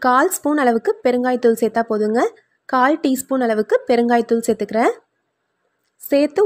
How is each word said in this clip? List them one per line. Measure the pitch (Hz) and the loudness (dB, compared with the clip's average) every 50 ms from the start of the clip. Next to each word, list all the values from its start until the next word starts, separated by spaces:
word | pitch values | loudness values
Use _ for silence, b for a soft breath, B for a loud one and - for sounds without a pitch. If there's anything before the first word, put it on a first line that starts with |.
| - | 0
கால் | 254 247 262 311 381 370 | 2 2 2 2 0 -2
ஸ்பூன் | - - 285 302 302 269 | -4 -4 -2 -2 0 0
அளவுக்கு | 247 226 226 - 403 427 - - | 2 0 0 -2 -4 -4 -2 -2
பெருங்காயத்தூள் | 254 247 247 247 254 254 247 247 233 226 220 233 | -2 -2 0 -2 -2 -2 0 0 0 0 2 -2
சேர்த்தா | 220 220 233 226 - | -2 -2 -2 -2 -2
போதுங்க. | 220 208 214 208 220 240 330 466 - b b b b b b - - | -2 -2 -2 -2 0 0 -2 -2 -4 b b b b b b -4 0
கால் | 262 247 269 320 311 330 | 0 2 2 0 0 0
டீஸ்பூன் | 277 262 254 - - 262 262 247 | -2 -2 -2 -4 -4 -4 -2 -2
அளவுக்கு | 226 220 214 208 - 427 508 - - | -2 0 -2 -2 0 -2 -2 0 0
பெருங்காயத்தூள் | 247 233 240 240 240 233 226 - 233 233 226 | 0 0 2 2 2 0 0 0 -2 -2 0
சேர்த்துக்கிறேன். | - 220 - 208 - 208 220 254 370 480 - _ _ _ _ _ _ _ _ _ _ _ _ _ _ _ _ _ _ _ _ - - | -2 -4 -4 -4 -4 -2 0 0 0 -2 -4 _ _ _ _ _ _ _ _ _ _ _ _ _ _ _ _ _ _ _ _ -6 -2
சேர்த்து | 285 277 294 294 294 392 415 | 0 0 0 0 0 2 2